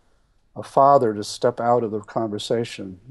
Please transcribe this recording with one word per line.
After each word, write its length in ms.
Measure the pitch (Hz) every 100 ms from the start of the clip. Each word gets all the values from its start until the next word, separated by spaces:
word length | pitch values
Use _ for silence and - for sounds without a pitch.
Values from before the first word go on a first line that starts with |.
| _ _ _ _ _ -
a 60 |
father 500 | - - 139 139 120
to 100 | 104
step 380 | 104 - 127 120
out 240 | 117 123
of 60 | 113
the 100 | 107
conversation 960 | 101 127 113 104 - 117 117 - 98 90 123